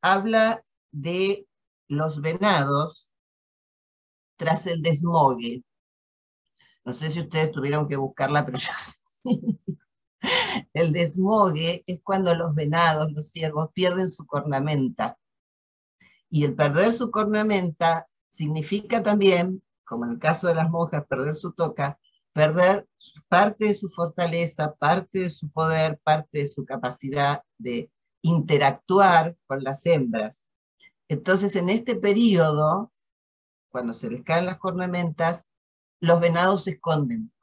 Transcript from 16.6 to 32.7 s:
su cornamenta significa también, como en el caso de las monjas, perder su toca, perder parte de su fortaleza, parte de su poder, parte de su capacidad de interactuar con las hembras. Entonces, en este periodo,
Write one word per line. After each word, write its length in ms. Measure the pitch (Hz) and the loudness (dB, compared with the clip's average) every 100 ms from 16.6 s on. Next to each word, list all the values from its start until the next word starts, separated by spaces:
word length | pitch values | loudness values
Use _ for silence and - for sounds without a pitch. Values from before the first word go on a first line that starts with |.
| 147 147 214 | 0 4 2
su 180 | 233 247 | 2 -4
cornamenta 960 | 214 208 214 214 202 175 156 165 165 - _ _ | -2 0 0 0 0 -2 0 0 0 -4 _ _
significa 720 | - 151 156 151 202 208 226 | -8 -6 -4 -4 -6 -2 -2
también, 600 | 208 208 196 175 180 185 _ _ | 0 4 4 4 2 -4 _ _
como 200 | - - | -12 -8
en 80 | 120 | -6
el 60 | 117 | -2
caso 280 | 151 165 180 | -2 0 0
de 60 | |
las 160 | 160 165 | 2 0
monjas, 360 | 165 165 151 - | 0 -2 -4 -4
perder 280 | 127 143 | -4 -4
su 180 | 156 180 | -6 -10
toca, 460 | - 160 - 143 - _ _ _ | -4 -4 -2 -6 -6 _ _ _
perder 540 | 151 151 160 180 202 - _ - - _ | 2 2 4 4 4 -2 _ -20 -20 _
parte 380 | 175 208 208 214 | 4 4 2 0
de 80 | |
su 140 | 202 190 | 0 -4
fortaleza, 840 | - 170 165 170 165 170 - 151 | -6 -6 -2 -2 0 -4 -2 -6
parte 460 | - 147 180 185 190 | -2 0 0 -2 -6
de 100 | 180 | -4
su 200 | - 151 | -6 -10
poder, 480 | 160 160 160 156 151 | -2 0 2 0 -2
parte 360 | - 156 156 147 | 0 0 0 -6
de 60 | 143 | -6
su 180 | - | -6
capacidad 760 | - 127 123 123 139 143 143 139 _ _ | -10 -6 -8 -8 -8 -2 -2 -2 _ _
de 320 | 120 120 135 _ _ _ | -8 -6 -8 _ _ _
interactuar 1120 | 165 170 156 147 139 139 _ 190 196 175 165 170 _ | 0 0 2 2 2 0 _ 4 6 6 2 -6 _
con 180 | 135 | -6
las 200 | 127 - - | -6 -6 0
hembras. 600 | 160 123 113 107 - _ _ _ _ _ _ _ | 2 2 -2 -6 -10 _ _ _ _ _ _ _
Entonces, 480 | 147 - 190 202 202 | -4 2 2 2 0
en 140 | 175 | 0
este 260 | 220 233 208 | 0 0 -2
periodo, 960 | 202 202 233 185 160 151 151 | 2 4 6 6 4 4 2